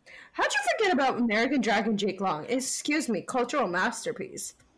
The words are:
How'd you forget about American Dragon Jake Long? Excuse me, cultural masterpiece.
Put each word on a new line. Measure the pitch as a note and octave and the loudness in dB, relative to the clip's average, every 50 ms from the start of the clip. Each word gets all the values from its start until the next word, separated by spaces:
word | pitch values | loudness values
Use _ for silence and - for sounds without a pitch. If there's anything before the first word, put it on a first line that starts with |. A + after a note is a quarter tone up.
| _ - - - - - - | _ -20 -20 -20 -20 -10 -2
How'd | - - - - | 0 0 2 2
you | G#5 G5 F#5+ D#5+ - | 0 0 0 2 2
forget | A4 G4 F4+ | 2 2 4
about | B3+ C#4 C4 A3 - | 4 2 2 2 2
American | A#3+ A#3 G3+ G#3+ A#3 C4+ D4 C#4+ | 0 2 2 2 2 2 2 2
Dragon | G#3+ G#3+ G#3+ G#3+ G#3+ A3 A3 | 2 2 2 2 2 0 0
Jake | G3 G3+ G3+ - F#3+ | 0 0 -2 -2 0
Long? | G3 F#3+ D#3+ D3+ D#3 - | -2 -2 -2 -2 -2 -2
Excuse | - C4 B3+ - - - - - D4 D#4+ C#4+ - | -2 -2 -2 -2 -4 -4 0 0 2 2 2 0
me, | A3 E3+ - | -2 -2 -2
cultural | - - C4 A#3+ B3 - D4 A#3+ F#3 | -2 0 0 0 0 0 0 0 0
masterpiece. | F3 F3+ F#3+ A#3 A#3+ - - F3+ D3+ - - - - - - - - _ _ _ _ | 0 0 0 0 -2 -4 -6 -6 -6 -6 -8 -10 -10 -10 -10 -10 -12 _ _ _ _